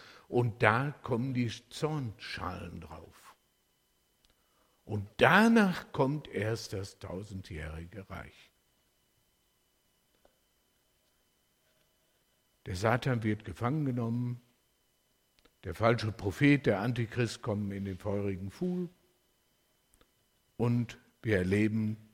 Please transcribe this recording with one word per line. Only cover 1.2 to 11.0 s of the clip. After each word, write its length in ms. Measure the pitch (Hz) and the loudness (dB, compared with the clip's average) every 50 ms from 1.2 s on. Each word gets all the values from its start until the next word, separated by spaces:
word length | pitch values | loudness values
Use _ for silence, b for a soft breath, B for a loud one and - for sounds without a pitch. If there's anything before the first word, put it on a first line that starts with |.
| 127 135 127 | -2 -2 -2
die 180 | 123 120 110 - - - - | -2 -2 -2 -4 -8 -14 -16
Zornschalen 1120 | - - 160 151 156 151 131 110 101 - - - - - 92 90 90 87 85 87 87 87 | -8 -4 -4 -2 -2 -2 -4 -6 -8 -10 -12 -12 -10 -8 -6 -6 -6 -8 -10 -10 -12 -14
drauf. 260 | 82 82 85 - - - - - - - - _ _ _ _ _ _ _ _ _ _ _ _ _ _ _ _ _ _ _ _ _ _ _ _ _ _ _ _ _ _ | -14 -14 -16 -18 -18 -20 -20 -20 -20 -20 -20 _ _ _ _ _ _ _ _ _ _ _ _ _ _ _ _ _ _ _ _ _ _ _ _ _ _ _ _ _ _
Und 240 | - 101 104 98 104 - | -8 -6 -6 -6 -6 0
danach 760 | - 120 131 170 202 220 233 233 226 208 185 165 - - - | 4 6 8 8 8 8 8 8 6 6 4 2 -4 -8 -8
kommt 360 | - 135 135 135 151 151 - | 0 0 0 2 0 -4 -6
erst 460 | - - 101 101 110 117 110 - - 113 | -8 -6 -4 -2 -2 -2 -4 -6 -8 -8
das 240 | 95 98 - - | -8 -8 -10 -12
tausendjährige 1120 | - - - 87 95 107 - 95 95 - - - 76 78 78 78 82 85 87 - 101 95 - | -16 -12 -10 -10 -10 -10 -10 -10 -12 -12 -10 -10 -10 -10 -8 -10 -10 -12 -12 -14 -16 -14 -12
Reich. 420 | 95 85 - - - - - _ _ _ _ _ _ _ _ _ _ _ _ _ _ _ _ _ _ _ _ _ _ _ _ _ _ _ _ _ _ _ _ _ _ _ _ _ _ _ _ _ _ _ _ _ _ _ _ _ _ _ | -12 -14 -14 -16 -18 -20 -20 _ _ _ _ _ _ _ _ _ _ _ _ _ _ _ _ _ _ _ _ _ _ _ _ _ _ _ _ _ _ _ _ _ _ _ _ _ _ _ _ _ _ _ _ _ _ _ _ _ _ _